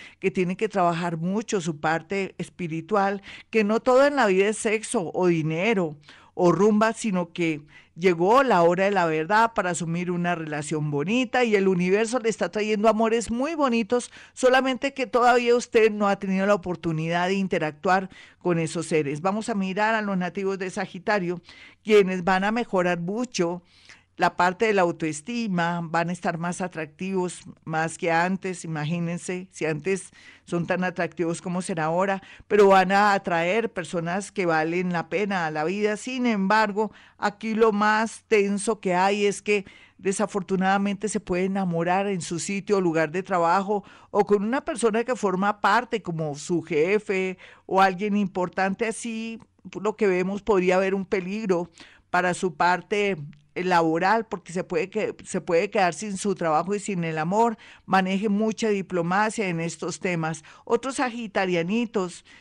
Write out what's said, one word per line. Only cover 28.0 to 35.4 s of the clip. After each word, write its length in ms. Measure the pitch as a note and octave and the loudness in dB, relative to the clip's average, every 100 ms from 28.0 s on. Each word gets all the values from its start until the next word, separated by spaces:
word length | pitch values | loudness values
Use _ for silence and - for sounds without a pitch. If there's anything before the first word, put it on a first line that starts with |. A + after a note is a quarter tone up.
| E3+ | 0
antes, 500 | E3 F3+ F#3+ F#3+ F3 | 2 2 -2 -6 -8
imagínense, 880 | E3+ D#3+ D3 E3+ E3+ E3+ - F3+ F#3 | -8 -6 -4 -4 -4 -6 -8 -10 -10
si 140 | - D#3 | -6 -4
antes 460 | D#3 F#3 F#3+ - _ - - - | -2 -2 -4 -6 _ -20 -20 -6
son 220 | F3 E3 | -4 -2
tan 180 | F3+ F#3 | -2 -2
atractivos 560 | F3 E3 - E3 E3 | -4 -6 -4 -4 -4
como 200 | F#3 F3+ | -6 -6
será 240 | F#3 F3 D#3 | -6 -4 -2
ahora, 380 | E3+ G3 F#3+ - - - | 0 0 -2 -6 -16 0
pero 220 | G#3 G3 | 6 8
van 240 | F#3+ F#3 | 8 6
a 180 | G3 G#3 | 4 4
atraer 640 | G3 G3 E3+ E3+ G#3+ A3+ | 2 0 0 0 0 -2
personas 580 | G3 D#3+ F3 E3 F#3 G3 | -4 -6 -6 -4 -4 -6
que 140 | - F3 | -4 0
valen 480 | D#3+ D#3+ F3 F3+ | 2 2 -2 -2
la 160 | F3 D#3+ | -4 -2
pena 360 | E3+ G#3 F#3+ | -4 -2 -2